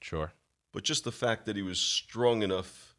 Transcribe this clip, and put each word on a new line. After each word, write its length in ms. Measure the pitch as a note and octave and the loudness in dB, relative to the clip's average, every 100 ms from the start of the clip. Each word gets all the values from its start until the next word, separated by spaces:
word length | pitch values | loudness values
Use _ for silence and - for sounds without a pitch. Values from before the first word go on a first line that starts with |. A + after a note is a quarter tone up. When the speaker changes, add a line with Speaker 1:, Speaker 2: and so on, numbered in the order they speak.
Speaker 1:
Sure. 320 | - D#2+ D#2 - _ _ _ | -6 -4 -4 -6 _ _ _
Speaker 2:
But 100 | - | -4
just 200 | - C#3+ | -2 -2
the 80 | B2 | -2
fact 340 | - A#2+ A2 - | -2 0 0 -2
that 100 | G2+ | -4
he 60 | |
was 160 | F#2+ F2+ | -2 0
strong 640 | - - - A2+ A#2+ A#2 | 0 -2 -2 2 4 4
enough 520 | G2+ F#2 F#2 - - | 4 0 -2 -10 -20